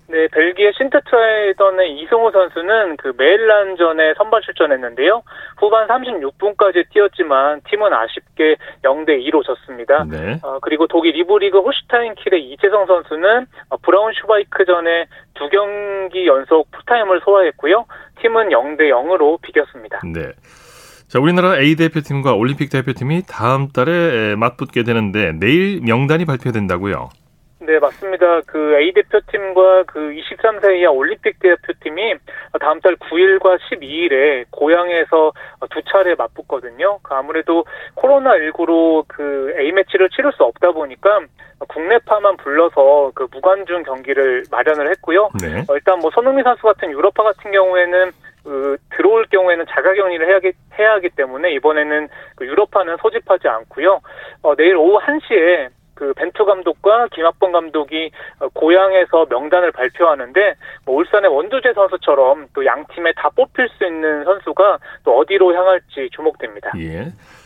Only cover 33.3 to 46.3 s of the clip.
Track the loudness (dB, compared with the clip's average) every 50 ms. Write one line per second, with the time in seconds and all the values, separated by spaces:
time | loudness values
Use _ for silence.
33.3 | 4 2 2 2 0 0 -2 -8 -12 -12 -12 -12 -8 -4 -2 0 0 2 2 2
34.3 | 0 -2 -6 -10 -6 -4 0 2 2 2 0 -2 -2 -2 -2 0 2 2 2 2
35.3 | 0 -4 -16 -20 -16 _ -14 -10 -10 -12 -10 0 0 2 2 2 0 -2 -4 -6
36.3 | -8 -14 -12 -10 -10 -10 -10 -12 -10 -4 -4 -4 -4 -4 -8 -8 -6 -6 -6 -4
37.3 | -6 -6 -4 -2 -2 -2 -2 -4 -10 -18 -18 -16 -8 -2 2 4 4 4 4 4
38.3 | 2 2 2 -2 -4 -4 -2 0 2 2 2 2 2 0 -2 -4 -10 -10 -8 -6
39.3 | -4 -4 -6 -6 -4 -4 -4 -2 0 0 -2 0 0 0 0 0 0 -2 -2 -2
40.3 | 0 2 0 0 0 0 0 0 0 0 -6 -10 -12 -2 0 0 0 0 -2 -6
41.3 | _ _ -20 -20 _ _ -18 -14 -10 -10 -4 0 0 0 0 0 -2 0 0 0
42.3 | -2 -2 -6 -4 0 2 2 2 4 4 6 6 6 6 4 0 -2 -6 -8 -8
43.3 | -8 -2 0 0 0 0 -2 -6 -8 -8 -6 -8 -12 -12 -8 -6 -2 0 0 0
44.3 | 0 -2 -4 -6 -10 -4 -2 -2 -2 -2 -2 -4 -4 -4 -4 -2 0 0 0 0
45.3 | -2 -6 -8 -8 -8 -8 -4 -4 -4 -2 0 0 0 0 0 0 0 0 0 2